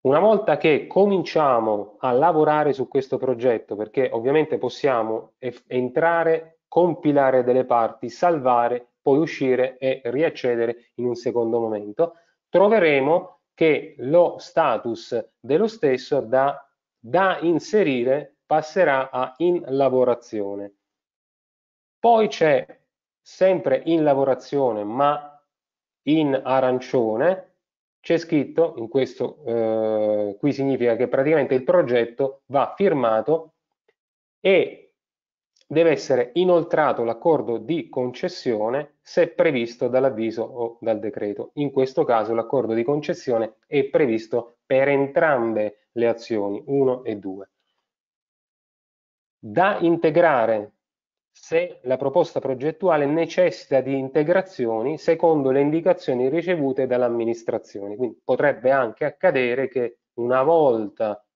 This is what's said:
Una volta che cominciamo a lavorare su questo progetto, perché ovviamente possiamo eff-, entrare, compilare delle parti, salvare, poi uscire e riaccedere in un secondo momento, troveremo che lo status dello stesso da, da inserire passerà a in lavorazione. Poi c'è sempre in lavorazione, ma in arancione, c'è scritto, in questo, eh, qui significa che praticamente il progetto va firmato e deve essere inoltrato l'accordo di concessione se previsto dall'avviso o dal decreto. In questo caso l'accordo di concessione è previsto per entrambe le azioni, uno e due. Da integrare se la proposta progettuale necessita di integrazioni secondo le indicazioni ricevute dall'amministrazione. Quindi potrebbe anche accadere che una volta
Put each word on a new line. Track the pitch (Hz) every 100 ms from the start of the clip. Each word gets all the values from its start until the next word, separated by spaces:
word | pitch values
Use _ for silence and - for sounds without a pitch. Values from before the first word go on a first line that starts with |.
Una | 131 147
volta | 208 208 202 147
che | 160 139 -
cominciamo | 185 202 196 151 165 143 117 110 104 98 -
a | 131
lavorare | 123 160 160 151 151 147
su | 131 120
questo | 135 135 123
progetto, | 127 120 123 110 - 104
perché | 107 - 127
ovviamente | 117 120 156 151 127
possiamo | 123 - 143 120 113 113 - _
eff-, | 127 123 _
entrare, | 127 123 156 165 170 165 160 160 _ _
compilare | 165 175 151 151 143 135 131
delle | 123 127 127
parti, | 120 113 - 123
salvare, | - 175 160 127 120 120 120 - _
poi | - 139
uscire | 160 - 135 123 127 -
e | 131 131 117
riaccedere | 127 165 - 127 117 117 117 _ -
in | 123
un | 120
secondo | 127 113 113 117
momento, | 113 107 104 104 170 - _ _ _
troveremo | 180 202 220 165 139 135 175 180 _ _
che | _ 160 135 - -
lo | 123 170 165 127
status | - - 151 110 120 113 - 120 - _
dello | 117 151 220
stesso | - 147 127 - 143
da, | 113 127 139 139 - _ _ _
da | 113 165 190 156
inserire | 160 160 - 214 170 127 123 139 147 _
passerà | _ 156 156 190 165 135 131
a | 127 131 -
in | 175 175 151
lavorazione. | 135 135 127 123 117 - 107 98 101 101 _ _ _ _ _ _ _ _ _ _ _ _ _
Poi | 233 226 214
c'è | - 160 131 - - _ _ _ _
sempre | _ - 185 180 139 131 160
in | 165
lavorazione, | 151 135 135 127 - 143 131 107
ma | 104 120 143 147 - - _ _ _ _ _ _ 135
in | 156 147 131
arancione, | 127 131 127 127 - 135 110 110 160 185 - _ _ _ _ _
c'è | - 165
scritto, | 170 151 127 - 165 117
in | 113
questo, | 135 127 - 123 - 120
eh, | 117 113 110 110 107 107 104 104 101
qui | 147
significa | 135 139 127 120 113
che | 123
praticamente | 135 139 160 123
il | 131
progetto | 131 175 143 120 117 120 135 - _
va | 135 117 -
firmato | 196 147 117 110 110 160 - _ _ _ _ _ _ _ _ _
e | 185 185 123 - _ _ _ _ _ _ _ _ _
deve | 147 165
essere | 147 - 127 120
inoltrato | 175 180 175 156 156 147 120
l'accordo | 117 113 170 147 110 113
di | 110 165 -
concessione | 135 123 123 180 180 131 110 110 135 151 _
se | - - 170
previsto | - 165 135 117 - 127
dall'avviso | 127 135 113 113 110
o | 110 123 117 -
dal | 113 107
decreto. | 104 - 104 104 -
In | - 143
questo | 135 131 -
caso | 143 113 107
l'accordo | 117 113 139 110
di | 113
concessione | 120 147 151 175 - 113 110 _ _
è | 147
previsto | 135 170 139 113 110 120 - _ _
per | 131 135
entrambe | 139 139 139 165 135 113 110 107 - _
le | 117 117
azioni, | 113 - 110 101 104 -
uno | 139 131 127
e | 123 104
due. | 95 95 95 _ _ _ _ _ _ _ _ _ _ _ _ _ _ _ _ _ _ _
Da | 110 104 190 -
integrare | 170 165 170 156 170 135 113 110 104 _ _ _ _ _ _
se | _ - 165 175 -
la | 123 127
proposta | 139 170 156 135
progettuale | 127 131 143 160 190 151 143
necessita | 156 165 180 175 - - 135
di | 131 135
integrazioni | 131 156 151 185 185 - 117 113 120 156
secondo | - 160 170 156 131
le | 135
indicazioni | 143 160 170 175 - 123 131
ricevute | 160 165 175 135 131 131
dall'amministrazione. | 123 123 117 113 117 - 113 - 107 101 104
Quindi | 123 -
potrebbe | - 127 143 120 127
anche | 135 117 - 147
accadere | - 185 139 123 123 131
che | 131 120 - _ -
una | 120 131
volta | 139 165 147 113 104 - 110 104 _